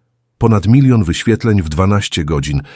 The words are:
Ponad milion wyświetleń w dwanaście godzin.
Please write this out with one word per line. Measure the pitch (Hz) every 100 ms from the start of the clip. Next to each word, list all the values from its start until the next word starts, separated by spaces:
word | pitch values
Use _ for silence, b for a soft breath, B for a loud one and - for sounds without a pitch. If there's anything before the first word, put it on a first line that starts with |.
| _ _ _ -
Ponad | 117 104 98
milion | 131 131 117
wyświetleń | 85 80 117 107 117 101
w | 80
dwanaście | 76 95 101 - 90 76
godzin. | 76 71 71 B